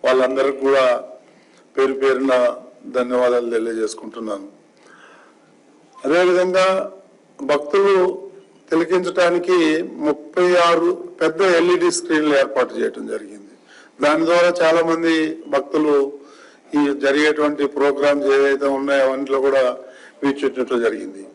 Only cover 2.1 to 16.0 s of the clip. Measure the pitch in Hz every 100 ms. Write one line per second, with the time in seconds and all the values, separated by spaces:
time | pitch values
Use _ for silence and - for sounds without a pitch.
2.1 | 127 135 127 123 120 - - - 127 123
3.1 | 123 123 123 120 117 117 113 107 - 110
4.1 | 117 110 101 98 - _ _ - - -
5.1 | - - _ _ _ _ _ _ - -
6.1 | 165 180 180 180 185 190 190 - - -
7.1 | _ _ _ 139 143 - 196 196 190 180
8.1 | - - - _ _ _ 165 160 180 185
9.1 | 185 175 175 175 180 160 156 175 - 151
10.1 | 143 - - 180 175 170 170 170 185 -
11.1 | - 156 156 196 170 175 180 175 - -
12.1 | 156 151 143 135 139 120 - - - 113
13.1 | 110 98 104 - - _ - - _ 143
14.1 | 156 165 175 175 175 160 165 160 165 165
15.1 | 160 156 - - 143 - 156 151 143